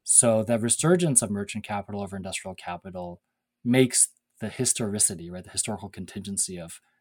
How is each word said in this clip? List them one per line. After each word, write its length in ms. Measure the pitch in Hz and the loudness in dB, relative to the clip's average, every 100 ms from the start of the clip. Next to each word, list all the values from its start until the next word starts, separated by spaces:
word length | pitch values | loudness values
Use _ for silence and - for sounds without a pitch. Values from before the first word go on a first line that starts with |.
So 400 | - - 120 110 | 2 4 6 4
the 160 | 107 117 | 2 0
resurgence 640 | 117 - 156 180 170 127 | 2 2 4 4 4 2
of 100 | 214 | 2
merchant 340 | 202 202 214 | 0 -4 -8
capital 380 | - 208 - 202 | -6 -6 -6 -6
over 140 | 95 98 | -6 -8
industrial 380 | 92 - 95 | -8 -8 -10
capital 680 | 92 - 87 95 90 87 90 _ _ _ _ | -12 -10 -10 -10 -10 -10 -12 _ _ _ _
makes 460 | 120 127 123 - - _ _ - | 4 6 6 4 0 _ _ -10
the 80 | 107 | -8
historicity, 840 | - 123 - 110 104 - 82 170 | -2 0 0 -2 0 0 -2 -10
right, 140 | 90 | -12
the 60 | 127 | -8
historical 380 | - - 104 196 | -6 -4 -6 -8
contingency 680 | 98 90 104 95 95 - 92 | -10 -10 -10 -6 -4 -4 -6
of 220 | 82 - _ _ | -12 -16 _ _